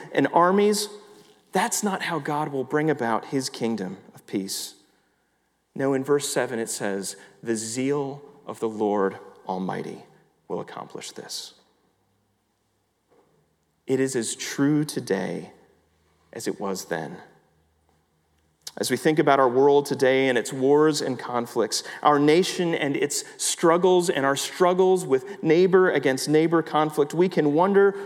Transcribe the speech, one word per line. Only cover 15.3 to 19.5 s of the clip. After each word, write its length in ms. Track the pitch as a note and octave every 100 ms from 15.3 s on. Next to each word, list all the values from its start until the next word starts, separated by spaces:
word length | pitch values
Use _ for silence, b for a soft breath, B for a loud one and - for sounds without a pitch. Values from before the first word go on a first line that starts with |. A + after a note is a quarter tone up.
| F2 E2 - _ _ _ _ _ _ _
as 140 | - G#2+
it 140 | -
was 260 | G2+ F#2 -
then. 320 | E2 D2+ - - _ _ _ _ _ _ _ _ _ _ _ _ _ - -
As 120 | G#2
we 80 | A#2+
think 220 | D#3+ D#3
about 220 | C#3+ C3+
our 80 |
world 360 | C3